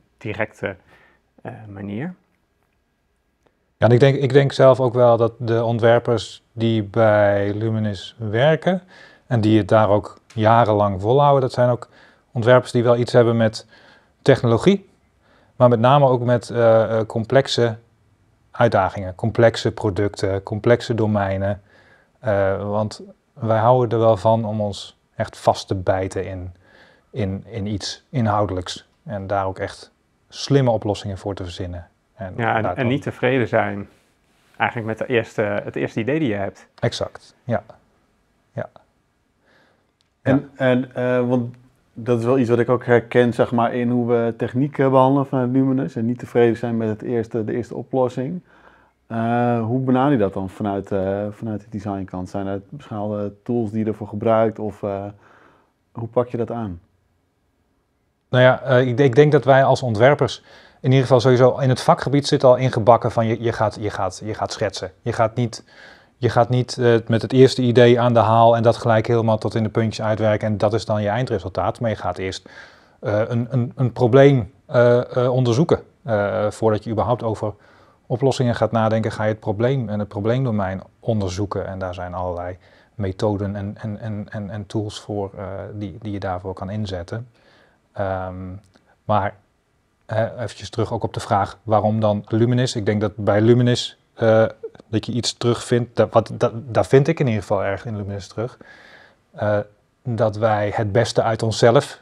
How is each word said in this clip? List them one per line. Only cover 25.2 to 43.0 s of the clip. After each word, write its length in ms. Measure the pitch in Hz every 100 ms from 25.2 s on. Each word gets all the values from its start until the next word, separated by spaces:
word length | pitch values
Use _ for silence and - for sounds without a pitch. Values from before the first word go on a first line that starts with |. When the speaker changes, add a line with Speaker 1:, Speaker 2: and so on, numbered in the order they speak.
| 107 -
Speaker 2:
vast 300 | - 101 -
te 80 | 98
bijten 500 | 92 95 95 101 92
in, 280 | 95 90 - _ _ _ _ _
in, 340 | - 98 95 98
in 180 | 92 101
iets 400 | 101 - - _
inhoudelijks 800 | 139 110 104 104 92 90 - - _
en 240 | - 104 95
daar 180 | 101 95
ook 140 | 92
echt 320 | 98 - - _ _ _ _
slimme 400 | - - 139 127
oplossingen 460 | 110 107 101 104 95
voor 180 | 101 95
te 80 |
verzinnen. 440 | 90 87 90 87 - _ _ -
En 180 | 95 92
Speaker 1:
Ja, 180 | 113 113
en, 60 |
Speaker 2:
daar 100 | 98
Speaker 1:
en 60 | 87
Speaker 2:
kan 100 | 120
Speaker 1:
niet 140 | 139
tevreden 460 | - - 123 135 110
zijn 420 | 113 104 101 98 _ _ _ _ _ _ -
eigenlijk 320 | 110 120 110
met 180 | 110 -
de 60 |
eerste, 280 | 120 107 -
het 340 | 104 101 - 143
eerste 240 | 135 -
idee 200 | 110 156
die 80 | 143
je 80 | 101
hebt. 320 | 98 - - _
Speaker 2:
Exact, 560 | 120 - 98 - _ _
ja. 200 | - 113 - - _ _ _ _ _ _ _
Ja. 160 | 120 - _ _ _ _ _ _ _ _ _ _ _ _ _ _ _
Speaker 3:
En, 280 | 127 135 143 -
Speaker 2:
Ja. 80 | 131
Speaker 3:
en, 300 | 127 131 131
eh, 320 | 123 127 123
want 280 | 123 120 - _ _ _
dat 260 | - 113 120
is 60 | 117
wel 120 | 135
iets 100 | 117
wat 100 | 120
ik 100 | 120
ook 160 | 123 123
herken, 480 | 120